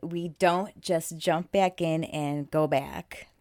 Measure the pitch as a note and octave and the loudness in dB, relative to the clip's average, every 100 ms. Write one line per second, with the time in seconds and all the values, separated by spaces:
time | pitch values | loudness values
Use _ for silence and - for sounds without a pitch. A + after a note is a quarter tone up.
0 | E3+ E3+ F3 D3+ F3+ F3 G3+ - - E3+ | -4 -6 -6 0 2 2 0 -8 -2 -2
1 | - E3 F#3 E3 F3+ G3 F#3 - E3 D#3+ | -2 -4 0 0 0 2 2 2 0 0
2 | - D#3 D3 D3 C#3 D#3 D3+ C#3+ C#3 C#3 | -2 -4 -2 -2 -2 0 2 2 0 -6
3 | - - - _ | -12 -14 -18 _